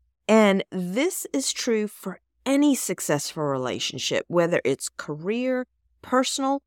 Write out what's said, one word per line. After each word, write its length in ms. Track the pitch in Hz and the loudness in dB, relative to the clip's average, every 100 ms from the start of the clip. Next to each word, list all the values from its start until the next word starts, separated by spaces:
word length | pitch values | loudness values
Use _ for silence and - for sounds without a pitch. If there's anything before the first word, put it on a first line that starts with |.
| _ _ - | _ _ 2
And 380 | 220 208 196 - | 6 6 4 -2
this 560 | 185 180 202 339 - - | -6 -4 -2 -2 -2 -6
is 200 | 277 - | -4 -4
true 360 | - - 220 214 | -4 -2 0 -2
for 320 | - 190 180 _ _ | -8 -12 -14 _ _
any 300 | - 277 294 | 0 4 4
successful 720 | 262 - 180 - 147 - 165 | 2 -2 -4 0 0 -2 -4
relationship, 800 | 147 135 127 - - 127 - 131 - | -2 -2 -2 -4 -4 -4 -2 -2 0
whether 320 | 175 170 175 | 2 4 2
it's 260 | 123 135 - | 2 -2 -4
career, 760 | - - 151 175 226 254 254 254 _ _ _ | -10 -10 -6 -4 -2 -2 -2 -6 _ _ _
personal, 600 | - 254 262 - 269 277 | 0 2 2 0 0 -2